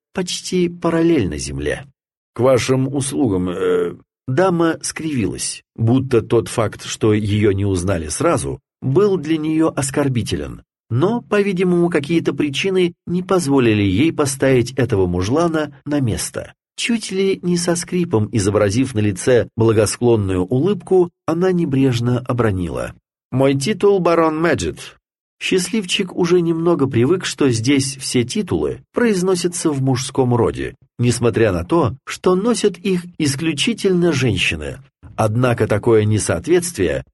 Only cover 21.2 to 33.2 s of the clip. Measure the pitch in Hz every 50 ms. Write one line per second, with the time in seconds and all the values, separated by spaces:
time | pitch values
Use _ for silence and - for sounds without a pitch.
21.2 | - - 165 170 180 185 185 175 170 139 131 135 135 135 120 113 120 120 123 117
22.2 | 127 - 127 120 113 107 95 92 87 78 65 62 58 58 - _ _ _ _ _
23.2 | _ - - 131 135 139 139 139 135 214 214 180 208 202 202 190 175 175 165 165
24.2 | 165 160 156 156 165 170 139 95 87 76 69 - - - - _ _ _ _ _
25.2 | _ _ _ - - - 185 185 180 - - 220 185 180 - - 190 180 - -
26.2 | 180 170 180 180 165 170 165 160 165 175 170 143 135 139 131 113 120 139 185 180
27.2 | - - - - 147 135 117 110 110 131 147 135 135 - - - - - - 127
28.2 | 117 123 - 208 202 - 95 78 76 69 62 - - _ - 226 240 233 202 180
29.2 | 175 190 185 180 175 175 175 - - 160 143 135 131 135 127 117 - - - 139
30.2 | 131 123 120 117 104 78 69 65 65 62 - _ _ _ _ - 120 123 117 -
31.2 | 120 113 95 107 113 104 90 85 90 - 165 175 147 - 135 - - - - -
32.2 | - 190 185 185 208 240 226 - - 208 180 - - 196 185 180 175 175 - -